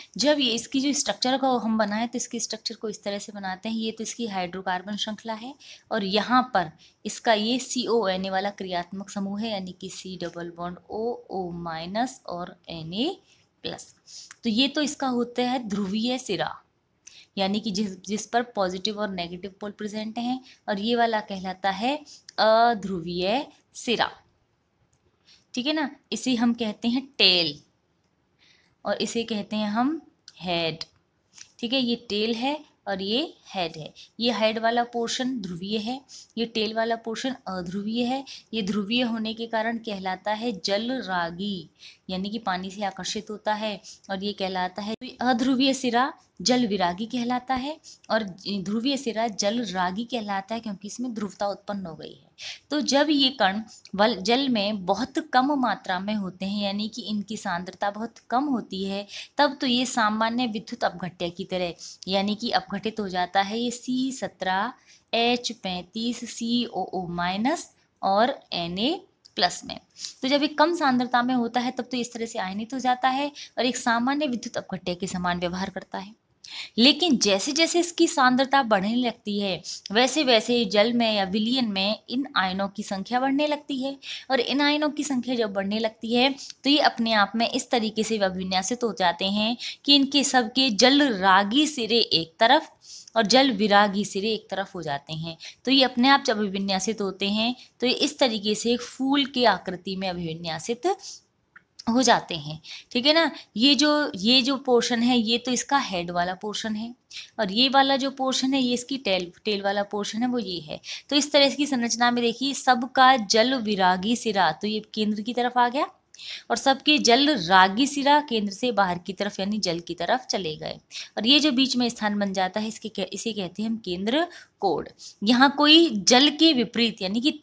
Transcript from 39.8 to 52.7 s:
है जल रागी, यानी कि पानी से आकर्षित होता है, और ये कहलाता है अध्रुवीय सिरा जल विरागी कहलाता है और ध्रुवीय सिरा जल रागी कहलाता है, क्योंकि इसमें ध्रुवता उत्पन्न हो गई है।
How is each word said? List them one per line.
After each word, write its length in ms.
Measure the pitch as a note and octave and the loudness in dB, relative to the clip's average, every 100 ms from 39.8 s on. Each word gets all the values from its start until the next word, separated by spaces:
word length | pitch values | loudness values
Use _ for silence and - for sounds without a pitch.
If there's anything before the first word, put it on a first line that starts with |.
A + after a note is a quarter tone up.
| A3+ G3 F#3+ F#3 G#3 | -6 -6 -6 -4 -4
है 180 | G#3+ A#3+ F#3+ | -4 -4 -4
जल 300 | - G3+ A#3 C4 | -2 -2 -2 -4
रागी, 720 | F#3+ F3+ E3+ E3+ G#3 F#3 D#3+ _ - - - | -2 -2 -2 -4 -6 -6 -10 _ -20 -18 -8
यानी 200 | F#3 G3+ | -6 -6
कि 100 | A3+ | -6
पानी 300 | G3+ F3+ F#3 | -4 -4 -6
से 120 | F#3+ G3 | -6 -6
आकर्षित 440 | - - A3 G#3 | -6 -8 -8 -8
होता 240 | G#3 G#3+ G#3+ | -6 -4 -2
है, 240 | G#3+ G3 - - - | -4 -8 -12 -16 -8
और 140 | F#3+ | -6
ये 100 | G3+ | -4
कहलाता 480 | G3+ F#3 F#3 F3+ G#3+ | -4 -4 -2 -4 -6
है 140 | G#3 A3 B3+ - | -8 -8 -10 -2
अध्रुवीय 500 | A#3+ A#3 C4 B3+ C#4 C4+ | 0 2 2 4 4 2
सिरा 360 | B3 A#3 C#4 - _ - | 2 2 2 -2 _ -4
जल 240 | F3+ B3+ A#3 | 0 2 2
विरागी 380 | G3 F3 F3+ A3 | 2 0 -2 -6
कहलाता 480 | B3+ A#3 B3 B3 C4 | -4 -2 -4 -2 -4
है 220 | C#4 D#4+ - - - | -4 -10 -16 -14 -4
और 120 | A3 | -2
ध्रुवीय 720 | G3+ E3 - G3+ F3+ A3+ B3+ C4+ | -2 -10 -6 -6 -4 -2 -2 -2
सिरा 300 | A#3+ G#3 A#3 | -2 -2 -2
जल 340 | F#3+ G#3 A#3+ | 0 0 0
रागी 400 | G#3 F#3 F3+ F#3+ A#3+ | -2 -2 -2 -2 -6
कहलाता 500 | A#3+ G#3 G3 - A3+ | -6 -4 -6 -6 -8
है, 60 | |
क्योंकि 260 | A3 F#3+ G#3 | -8 -10 -10
इसमें 260 | - B3+ | -8 -8
ध्रुवता 340 | G#3 G3 - G3+ | -6 -8 -4 -4
उत्पन्न 380 | F#3 - G3+ F3 | -4 -8 -8 -8
हो 80 | D#3 | -12
गई 180 | - | -16
है। 180 | - _ - - - - | -18 _ -18 -16 -14 -4